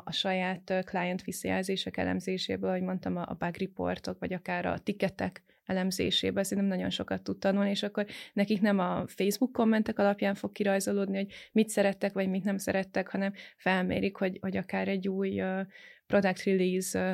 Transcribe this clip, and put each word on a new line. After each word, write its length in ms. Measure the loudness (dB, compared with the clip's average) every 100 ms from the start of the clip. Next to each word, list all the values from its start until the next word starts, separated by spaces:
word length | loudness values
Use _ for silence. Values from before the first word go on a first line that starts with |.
| -4
a 60 |
saját, 580 | -2 0 0 0 -4 -2
ö, 100 | -2
client 440 | 0 -2 -2 -2
visszajelzések 760 | -6 -6 -2 -2 0 -2 -4 -2
elemzéséből, 720 | 0 0 -2 -4 -2 -2 0
ahogy 120 | 0
mondtam, 360 | -2 -2 -2 -4
a, 40 |
a 120 | -4 -4
bug 180 | -4 -4
reportok, 640 | -6 -4 -4 -2 -6 -6
vagy 140 | -6
akár 320 | -6 -4 -4 -2
a 120 | -2
ticketek 640 | -4 -2 -2 -2 -6 -6 -20 _ -4
elemzéséből 800 | -2 0 0 0 2 2 0
szerintem 300 | 0 0 0 0
nagyon 120 | -2
sokat 320 | -4 -4 -4
tud 160 | -4 -2
tanulni, 300 | 0 2 2
és 140 | 0
akkor 220 | -2 -4 -6 -8 -6
nekik 280 | -2 0 2
nem 180 | 4 4
a 240 | 2 -2 -4
Facebook 440 | 0 0 2 0
kommentek 480 | 4 4 4 2 2
alapján 340 | 2 4 0 0
fog 160 | -6
kirajzolódni, 640 | -2 2 2 2 0 0 -2
hogy 140 | -4 -8 0
mit 180 | 2 4
szerettek, 440 | 4 2 2 -2
vagy 160 | 0 0
mit 140 | 0
nem 140 | 0 -2
szerettek, 500 | 0 -2 0 -2 -2
hanem 260 | -2 -2 -4 -14 -4
felmérik, 580 | 0 2 2 0 -2 0
hogy, 220 | -2 -2
hogy 160 | -4 -4
akár 300 | -2 -2 0
egy 200 | 0 -2
új, 320 | -2 -2 0
ö, 220 | -2 -2 -4 -10 -20 -20 2
product 360 | 4 4 2
release, 560 | 2 4 4 2 0 0
ö, 140 | 0